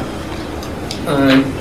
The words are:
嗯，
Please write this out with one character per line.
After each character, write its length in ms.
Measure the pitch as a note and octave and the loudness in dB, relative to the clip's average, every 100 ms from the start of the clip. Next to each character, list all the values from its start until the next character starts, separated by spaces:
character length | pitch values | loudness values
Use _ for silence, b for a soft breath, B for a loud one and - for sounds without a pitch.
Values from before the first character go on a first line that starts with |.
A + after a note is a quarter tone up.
| - - - - - - - - - - - | -4 -6 -8 -8 -6 -8 -8 -6 -6 -4 0
嗯， 360 | C#3+ C3+ C3+ C#3 - | 4 6 6 4 -2